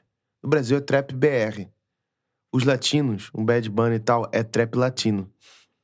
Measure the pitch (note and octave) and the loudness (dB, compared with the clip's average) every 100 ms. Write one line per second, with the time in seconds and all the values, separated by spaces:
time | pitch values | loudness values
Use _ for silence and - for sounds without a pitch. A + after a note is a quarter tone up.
0 | _ _ _ _ - D3+ A#2+ C#3 C#3 C#3 | _ _ _ _ -2 0 2 -2 2 -2
1 | C3+ C3 D3 C3 A2 G#2 F#2 _ _ _ | -2 0 2 2 -2 -4 -14 _ _ _
2 | _ _ _ _ _ C3 B2+ C3 - D3 | _ _ _ _ _ 0 2 0 0 0
3 | C#3 G2+ - - A2 A#2+ A2 G#2 A#2 A2+ | 0 -2 -6 -4 0 0 0 0 2 2
4 | A2 A#2+ G#2+ - A2+ A2 A2+ A#2+ B2+ B2+ | 2 0 0 -2 0 0 0 0 -2 0
5 | A2+ G2+ F#2 _ _ - _ _ | -2 -2 -4 _ _ -20 _ _